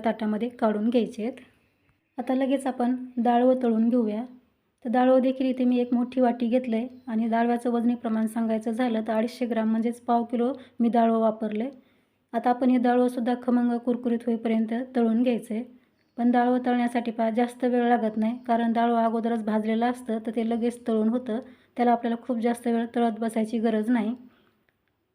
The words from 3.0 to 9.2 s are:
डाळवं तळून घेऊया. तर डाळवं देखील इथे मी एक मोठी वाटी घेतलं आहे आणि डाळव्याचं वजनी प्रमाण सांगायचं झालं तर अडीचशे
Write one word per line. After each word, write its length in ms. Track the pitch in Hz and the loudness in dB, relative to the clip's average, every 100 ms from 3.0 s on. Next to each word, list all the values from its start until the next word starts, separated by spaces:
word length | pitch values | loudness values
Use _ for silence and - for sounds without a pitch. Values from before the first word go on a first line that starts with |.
| - 247 | -6 -2
डाळवं 440 | 233 240 254 254 | 2 4 4 4
तळून 260 | 240 220 226 | 2 2 2
घेऊया. 340 | 247 214 208 254 - _ _ _ _ 247 | 2 0 -4 -8 -16 _ _ _ _ -2
तर 40 | |
डाळवं 320 | 247 254 262 | 2 6 6
देखील 240 | 254 262 262 | 4 0 -2
इथे 180 | 254 | 2
मी 140 | 247 247 | 2 2
एक 140 | 247 | 2
मोठी 280 | 247 247 262 | 0 0 2
वाटी 260 | 247 240 233 | 2 2 0
घेतलं 280 | 247 254 220 | 0 0 -4
आहे 120 | 254 - - | -4 -12 -6
आणि 200 | 220 233 | -4 0
डाळव्याचं 440 | 226 240 240 240 | 0 0 0 0
वजनी 240 | 240 233 240 | 0 0 -2
प्रमाण 320 | 233 220 220 | -2 -2 -2
सांगायचं 440 | 233 226 220 226 | -2 -2 -2 -2
झालं 300 | 220 254 220 220 | -2 -2 -2 -2
तर 60 | |
अडीचशे 320 | 220 | -2